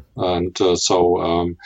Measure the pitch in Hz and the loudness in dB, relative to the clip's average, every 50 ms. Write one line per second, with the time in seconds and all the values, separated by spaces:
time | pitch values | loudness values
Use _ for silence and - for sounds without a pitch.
0 | 73 _ - 117 92 90 90 87 87 92 92 - 101 92 87 87 - - 101 90 | -16 _ -8 -4 -2 -2 0 -2 -2 -4 -2 0 0 2 2 0 0 0 2 2
1 | 87 90 87 - 82 82 85 85 87 87 87 - - | 4 2 2 2 0 0 0 0 -2 -2 -6 -8 -14